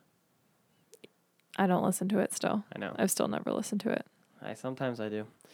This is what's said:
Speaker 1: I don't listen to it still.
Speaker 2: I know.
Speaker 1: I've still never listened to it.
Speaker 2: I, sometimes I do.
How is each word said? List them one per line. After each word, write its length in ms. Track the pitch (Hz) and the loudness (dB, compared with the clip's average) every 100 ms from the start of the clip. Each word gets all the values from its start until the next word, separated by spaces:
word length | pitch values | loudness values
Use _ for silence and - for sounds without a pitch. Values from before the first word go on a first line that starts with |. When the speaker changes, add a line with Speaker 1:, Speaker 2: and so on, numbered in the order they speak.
| _ _ _ _ _ _ _ _ _ - - _ _ _ _ - | _ _ _ _ _ _ _ _ _ -20 -20 _ _ _ _ 2
Speaker 1:
I 100 | 196 | 4
don't 160 | 180 | 4
listen 240 | - 185 190 | 4 2 2
to 100 | 208 | 2
it 120 | - | 2
still. 300 | - - 208 - | 0 0 0 -4
Speaker 2:
I 60 | - | -6
know. 160 | 101 - | -6 0
Speaker 1:
I've 140 | 196 | 2
still 160 | - - | 2 2
never 220 | - - | 0 -2
listened 280 | 50 214 208 | -2 -2 -2
to 80 | 220 | 0
it. 160 | - - _ _ - | -2 -4 _ _ -14
Speaker 2:
I, 140 | - | -12
sometimes 460 | 113 127 131 135 117 | -8 -8 -4 -2 -2
I 80 | 107 | -4
do. 180 | 107 107 - - | -4 -6 -12 -4